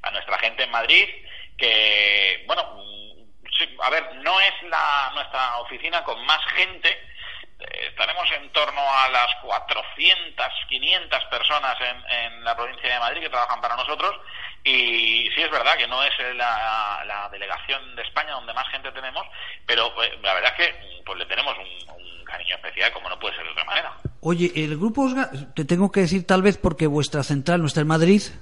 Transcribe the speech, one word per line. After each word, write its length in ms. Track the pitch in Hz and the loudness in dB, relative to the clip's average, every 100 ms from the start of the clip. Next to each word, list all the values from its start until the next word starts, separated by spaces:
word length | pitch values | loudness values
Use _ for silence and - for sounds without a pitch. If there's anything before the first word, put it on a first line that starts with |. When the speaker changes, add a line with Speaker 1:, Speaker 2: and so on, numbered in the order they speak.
Speaker 1:
a 80 | - | -4
nuestra 260 | 101 101 95 | -6 -2 0
gente 240 | 113 117 | 2 0
en 60 | 127 | -2
Madrid, 340 | 117 117 170 202 - - - - - | 0 6 6 6 -4 -14 -14 -14 0
que, 840 | 123 110 107 104 104 101 98 92 - | 2 4 4 4 4 4 2 0 -2
bueno, 140 | 170 - | -2 -2
mm, 720 | 104 101 104 104 - - - - - | -10 -14 -14 -16 -18 -18 -18 -4 -2
sí, 120 | 170 135 | -2 0
a 80 | 127 | 0
ver, 280 | 156 143 127 | 0 -2 -4
no 240 | 147 190 | 2 6
es 120 | 196 190 175 | 4 2 -2
la, 440 | 160 151 143 135 | 0 2 2 0
nuestra 440 | 147 139 135 127 120 | -4 -4 -2 0 -2
oficina 440 | 120 127 156 170 | -6 -8 -2 -2
con 220 | 151 117 131 | -2 -4 0
más 140 | 156 - 180 | 0 2 0
gente, 320 | 185 180 170 | 0 2 0
eh, 960 | 202 - - - - - - - - - | 0 -8 -14 -12 -12 -14 -14 -12 -8 -8
estaremos 360 | - 101 160 160 147 | -2 -2 0 -2 -2
en 140 | 139 | -2
torno 300 | 160 143 139 | 0 0 2
a 280 | 139 135 131 | 2 4 4
las 180 | 127 120 - | 4 4 0
cuatrocientas, 1080 | 127 104 - 107 - - 175 185 165 - 127 - - | 0 -2 0 -4 -4 2 4 4 0 -4 -4 -4 -4
quinientas 560 | 131 143 185 165 135 127 | -4 0 0 0 -2 0
personas 500 | 120 - 147 139 120 | 0 2 2 0 -2
en, 540 | 123 120 - 120 117 | -4 -4 -4 -2 -2
en 100 | 117 | -4
la 120 | 117 117 | -2 -2
provincia 360 | 120 127 127 | -2 -2 -2
de 60 | 123 | 0
Madrid 220 | 120 156 | 0 -2
que 100 | 160 | -2
trabajan 300 | 123 120 117 | 0 0 0
para 160 | 120 120 | -2 -2
nosotros, 360 | 131 151 180 208 - - - - | -2 0 -2 -2 -12 -12 -12 -4
y 640 | 139 127 120 117 113 113 120 131 | 2 4 4 2 2 2 0 0
sí 60 | |
es 80 | 160 | 0
verdad 240 | 147 120 165 | 2 2 2
que 80 | 117 | 2
no 160 | 127 | 0
es 100 | 139 - 123 | 0 0 -4
la, 680 | 123 120 110 110 110 104 101 104 | -2 0 0 0 0 -2 -4 -6
la 220 | 104 101 | -8 -8
delegación 640 | 101 101 87 - 135 135 | -8 -6 -6 -4 -6 -6
de 80 | 113 | -10
España 300 | 117 151 156 | -4 -4 -4
donde 220 | 139 117 | -8 -6
más 140 | 117 131 | -6 -6
gente 200 | 135 131 | -8 -10
tenemos, 340 | 135 131 143 - - - - | -10 -8 -8 -10 -12 -12 -10
pero, 220 | - 117 117 113 | 0 2 2 0
eh, 160 | 117 - | -2 0
la 140 | 101 | 0
verdad 180 | 92 117 - | 2 2 2
es 80 | 175 | 0
que, 360 | - 98 87 - | 0 -14 -14 -10
pues 100 | 92 | -8
le 100 | 87 | -4
tenemos 280 | 98 139 101 | -2 -2 -6
un, 360 | 95 87 - | -10 -14 -16
un 300 | 87 87 87 | -18 -18 -18
cariño 320 | - 87 87 92 | -14 -10 -6 -6
especial, 360 | 82 85 101 | -6 0 0
como 160 | 90 90 | 0 -8
no 120 | 90 | -6
puede 160 | 107 85 | -6 -6
ser 80 | |
de 80 | 82 | -6
otra 120 | 80 | -4
manera. 320 | 78 - 160 - - - | -2 -2 -4 -8 -10 -6
Speaker 2:
Oye, 300 | 156 170 175 156 | -2 2 2 0
el 200 | 156 151 | -2 0
Grupo 260 | 214 220 | 0 2
Osga, 280 | 269 254 240 135 143 | 2 2 -2 -4 -8
te 100 | - | -6
tengo 280 | 147 175 196 | 2 4 4
que 80 | 196 | 4
decir 260 | 180 190 170 | 4 2 4
tal 160 | 190 | 6
vez 160 | 196 - | 6 4
porque 300 | 185 160 156 | 0 4 2
vuestra 340 | 147 139 151 | 4 2 0
central 380 | 135 143 131 175 | 0 2 4 4
no 80 | 156 | 4
está 140 | 160 | 4
en 40 | 151 | 4
Madrid 360 | 160 170 202 - - | 6 8 8 6 -12